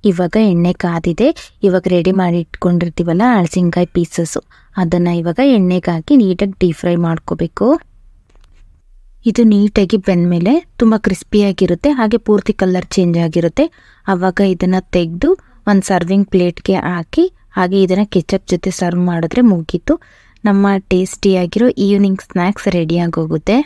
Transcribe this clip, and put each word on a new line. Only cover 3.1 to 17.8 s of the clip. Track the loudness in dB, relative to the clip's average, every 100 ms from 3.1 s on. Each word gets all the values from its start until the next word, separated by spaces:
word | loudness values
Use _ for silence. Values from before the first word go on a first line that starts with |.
| 0 2 2
ಹಲಸಿನಕಾಯಿ | 0 0 0 0 -2 -2
ಪೀಸಸ್ಸು, | -4 -4 -6 -6 _ _ _ -4
ಅದನ್ನು | -2 0 0 -2
ಇವಾಗ | -2 0 2 4
ಎಣ್ಣೆಗೆ | 2 0 -2
ಹಾಕಿ | -6 2 2
ನೀಟಾಗಿ | 2 0 -4 0
ಡೀಪ್ | -2 0
ಫ್ರೈ | -2 0 -2
ಮಾಡ್ಕೋಬೇಕು. | -4 -6 -6 -6 -2 0 0 -4 -20 -20 -20 _ -20 _ -20 -20 _ _ -20 -20 -4 -2
ಇದು | 4 4
ನೀಟಾಗಿ | 4 2 2 0 0 0
ಬೆಂದ್ಮೇಲೆ | 0 0 0 2 0 -2 0
ತುಂಬ | 2 2 0
ಕ್ರಿಸ್ಪಿಯಾಗಿರುತ್ತೆ, | -4 -2 0 0 0 0 0 0 0
ಹಾಗೆ | 0 0 0
ಪೂರ್ತಿ | 0 0 -2
ಕಲರ್ | 0 -2 -2 -2
ಚೇಂಜ್ | 0 0 0
ಆಗಿರುತ್ತೆ. | 0 -2 0 -2 _ _ _ -4
ಆವಾಗ | -2 0 0 0 0
ಇದನ್ನು | 0 0 -2 -2
ತೆಗೆದು | -2 -2 0 -2 _ -8 0
ಒಂದು | 0 2
ಸರ್ವಿಂಗ್ | -2 0 0 2 0
ಪ್ಲೇಟ್ಗೆ | 0 -2 -4 -2 -2
ಹಾಕಿ, | -6 -4 -2 -2 _ _ -4
ಹಾಗೆ | 0 2